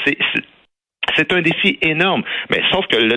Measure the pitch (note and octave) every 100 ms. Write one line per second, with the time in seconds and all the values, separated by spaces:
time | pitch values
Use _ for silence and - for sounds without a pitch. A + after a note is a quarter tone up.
0 | C#3+ - - - - _ _ _ _ _
1 | - - D3+ F3+ E3+ E3 G3+ - D#3+ D#3
2 | F#3+ D3 - - - F#2+ - F#3+ F#3+ A2+
3 | A2+